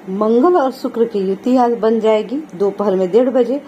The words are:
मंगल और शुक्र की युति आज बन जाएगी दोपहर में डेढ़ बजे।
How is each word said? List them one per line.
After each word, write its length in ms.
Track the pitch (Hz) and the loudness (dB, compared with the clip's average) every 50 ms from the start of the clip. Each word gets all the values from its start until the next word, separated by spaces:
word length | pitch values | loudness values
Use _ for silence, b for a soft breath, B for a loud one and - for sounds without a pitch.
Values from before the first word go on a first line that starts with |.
| - 190 | -8 -8
मंगल 460 | 190 202 214 220 226 240 262 359 359 | -4 -2 0 2 2 4 4 4 4
और 140 | 359 269 262 | 2 2 0
शुक्र 340 | 254 - - 254 - 226 226 | -2 -4 -8 -6 -2 -2 -2
की 140 | 226 - 202 | -2 0 -4
युति 380 | 190 190 196 190 - 247 254 | -2 -2 -4 -4 -2 0 2
आज 160 | 262 240 233 233 | 2 2 2 0
बन 280 | 196 202 226 233 220 | 0 0 0 0 2
जाएगी 420 | 202 220 220 214 214 185 240 294 311 - - | 2 2 2 2 0 -2 -6 -8 -8 -8 -6
दोपहर 420 | 165 196 196 196 - 202 208 190 | -4 -2 -2 -2 -2 -2 0 0
में 140 | 190 190 180 | 0 0 2
डेढ़ 200 | 170 226 254 262 | 2 2 2 2
बजे। 320 | 240 262 240 226 262 285 285 | 2 0 0 0 -2 -6 -6